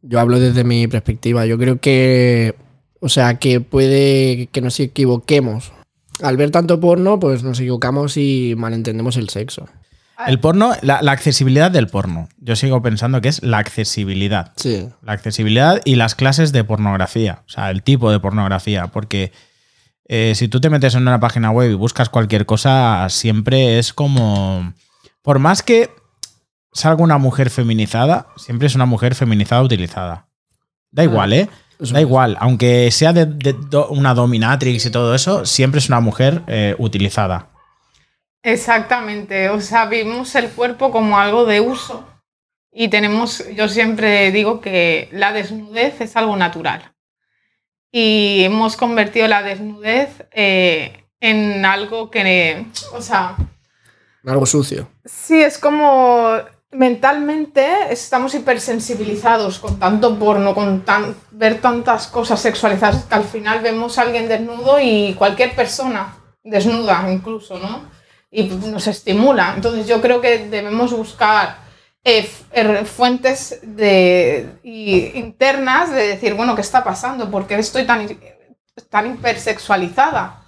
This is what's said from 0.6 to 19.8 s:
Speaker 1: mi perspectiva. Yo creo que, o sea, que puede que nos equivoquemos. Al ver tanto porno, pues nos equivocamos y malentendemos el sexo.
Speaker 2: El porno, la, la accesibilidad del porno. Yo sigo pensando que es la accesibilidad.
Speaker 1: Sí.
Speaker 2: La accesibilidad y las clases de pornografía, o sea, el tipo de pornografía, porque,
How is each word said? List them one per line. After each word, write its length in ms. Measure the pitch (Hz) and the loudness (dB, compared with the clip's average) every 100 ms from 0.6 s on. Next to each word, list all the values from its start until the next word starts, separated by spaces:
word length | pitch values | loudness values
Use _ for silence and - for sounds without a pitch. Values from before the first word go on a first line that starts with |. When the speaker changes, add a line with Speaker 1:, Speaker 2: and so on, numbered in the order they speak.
Speaker 1:
mi 240 | 120 120 117 | 2 2 0
perspectiva. 580 | 117 - 113 113 120 113 | -2 -2 -4 0 0 0
Yo 120 | 113 | 0
creo 220 | 123 123 | 0 0
que, 760 | - 131 131 127 123 120 113 - _ _ _ _ | 2 4 4 4 4 4 2 -2 _ _ _ _
o 100 | 143 | -2
sea, 300 | - 120 120 | 2 2 2
que 200 | 139 123 | 0 0
puede 840 | 120 135 135 139 139 135 131 123 123 | 0 2 4 4 4 4 2 0 -4
que 140 | - | -4
nos 180 | 127 - | -4 -2
equivoquemos. 920 | 135 - 131 120 - 147 127 110 - - _ _ _ - | -4 0 0 2 2 2 2 -4 -10 -20 _ _ _ -6
Al 160 | 143 131 | -2 0
ver 140 | 147 | 2
tanto 280 | 156 175 170 | 2 2 2
porno, 400 | 170 175 185 208 | 4 4 2 2
pues 240 | 170 127 | 0 0
nos 160 | 127 123 | -2 -4
equivocamos 580 | 127 123 123 139 143 147 | -4 -2 -2 -2 -2 -2
y 360 | 143 135 123 113 | 0 0 -2 -2
malentendemos 600 | 113 113 117 110 117 120 | -4 -4 -4 -4 -2 -2
el 120 | 107 | -4
sexo. 380 | 98 120 - - - _ _ _ _ - | -6 -8 -12 -16 -20 _ _ _ _ -2
Speaker 2:
El 120 | 131 | 2
porno, 340 | 156 180 226 226 | 2 4 2 2
la, 200 | 131 139 | 0 2
la 80 | 147 | 2
accesibilidad 580 | 139 - 135 131 131 170 | 2 0 2 2 4 4
del 180 | 175 107 | 4 0
porno. 400 | 101 95 82 80 _ | -2 -4 -6 -10 _
Yo 160 | 123 110 | -6 -2
sigo 260 | 135 127 | 0 0
pensando 400 | 120 107 120 131 | 0 -2 0 0
que 80 | 113 | 0
es 120 | 156 | -2
la 160 | 131 110 | 0 0
accesibilidad. 920 | 104 - 104 - 98 95 101 101 85 - | -2 -4 -6 -4 -4 -2 -2 -2 -4 -8
Speaker 1:
Sí. 340 | 131 104 92 - | -4 -4 -6 -14
Speaker 2:
La 100 | - | -10
accesibilidad 680 | 104 113 107 107 113 147 190 - | -8 -6 -4 2 4 4 2 2
y 100 | 127 | 2
las 200 | 113 - | 2 0
clases 360 | 131 135 160 | 0 2 2
de 120 | 135 | 2
pornografía, 800 | 107 104 104 98 92 113 110 87 _ | 0 0 0 0 -2 0 -2 -4 _
o 40 | |
sea, 200 | - 98 | -8 -6
el 140 | 95 | -4
tipo 280 | 113 135 117 | 2 2 4
de 80 | 104 | 2
pornografía, 680 | 98 107 98 95 - 101 87 | 0 -2 -2 -2 -2 -4 -4
porque, 440 | - 104 101 92 _ _ _ _ _ | -8 -6 -6 -6 _ _ _ _ _